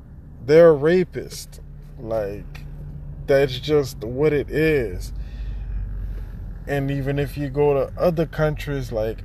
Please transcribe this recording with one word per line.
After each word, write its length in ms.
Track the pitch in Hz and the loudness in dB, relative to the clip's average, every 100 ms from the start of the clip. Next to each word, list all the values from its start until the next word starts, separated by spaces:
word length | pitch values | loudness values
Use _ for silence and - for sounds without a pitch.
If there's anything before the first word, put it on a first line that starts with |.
| - - - - | -18 -18 -16 -8
they're 300 | 117 156 170 | 6 10 10
rapists. 880 | 147 151 185 175 127 76 - - - - - - - | 8 4 2 2 -4 -10 -12 -14 -16 -16 -16 -16 -14
Like, 680 | 113 110 101 101 - - - - - - - - - | -4 -2 -2 -6 -10 -12 -12 -12 -12 -12 -12 -8 2
that's 320 | 139 139 127 | 4 4 0
just 460 | 151 151 131 - | 2 2 2 -4
what 300 | 107 127 151 | -6 0 2
it 160 | 147 113 | 2 0
is. 640 | 147 160 147 110 90 - - - - - - - - - - - - - - - - - | 2 2 2 0 -4 -8 -8 -10 -8 -8 -8 -6 -6 -6 -6 -8 -8 -10 -10 -12 -10 -4
And 240 | 139 139 | -2 0
even 280 | 139 135 139 | -2 -2 -2
if 200 | 143 147 | -2 -4
you 100 | 143 | -4
go 240 | 139 147 | 2 4
to 260 | 139 - - | 4 0 2
other 280 | 165 165 156 | 2 2 0
countries 640 | - 156 147 147 139 120 | 0 0 0 -4 -4 -4
like 320 | 117 110 107 | -2 -2 -4